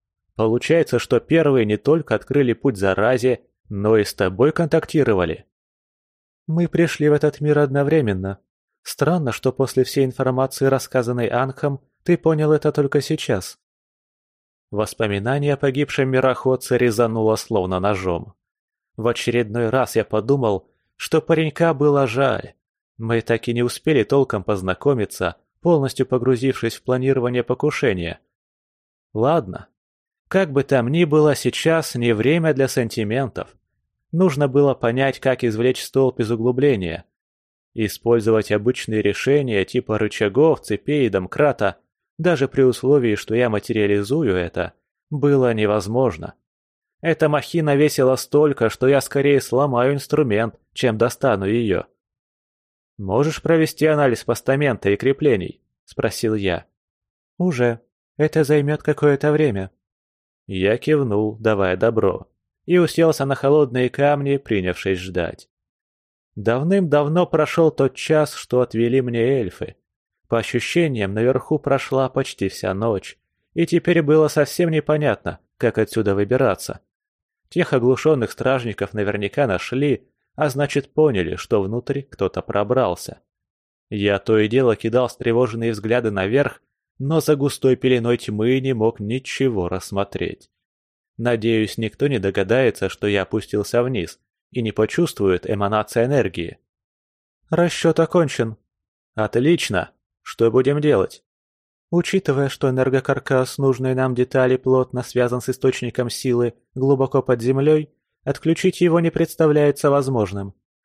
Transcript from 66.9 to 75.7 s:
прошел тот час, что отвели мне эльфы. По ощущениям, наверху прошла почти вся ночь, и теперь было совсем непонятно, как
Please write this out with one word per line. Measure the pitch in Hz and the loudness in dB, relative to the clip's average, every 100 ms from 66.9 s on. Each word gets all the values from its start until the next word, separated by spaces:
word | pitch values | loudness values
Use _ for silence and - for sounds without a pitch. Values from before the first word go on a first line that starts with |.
| 147 147 170 175 | 0 2 0 0
прошел | 156 151 - 160 | 0 0 2 2
тот | - 135 | 2 0
час, | - - 156 151 | -2 0 0 0
что | - - 123 | -4 -4 -2
отвели | 123 113 117 131 | 0 0 0 0
мне | 123 117 | 0 0
эльфы. | 117 139 95 - - - _ _ _ _ - | 0 0 -4 -8 -14 -14 _ _ _ _ -4
По | 117 | -4
ощущениям, | - 120 - 180 165 120 98 | -2 -4 -2 0 0 -2 -4
наверху | 104 120 131 - 151 | 0 0 0 -2 -4
прошла | - 135 - 135 131 | 0 -2 -2 -2 -2
почти | 139 131 - 98 | -2 -6 -4 -6
вся | - 98 | -4 -6
ночь, | 95 113 98 - - _ _ _ | -2 -2 -2 -6 -18 _ _ _
и | - | -4
теперь | 170 170 175 170 | 0 0 0 0
было | 147 156 151 | 4 4 4
совсем | - 143 - 170 | 2 0 0 0
непонятно, | 156 - 151 147 101 - 85 _ - | 0 0 0 0 -2 -6 -10 _ -4
как | 117 | -2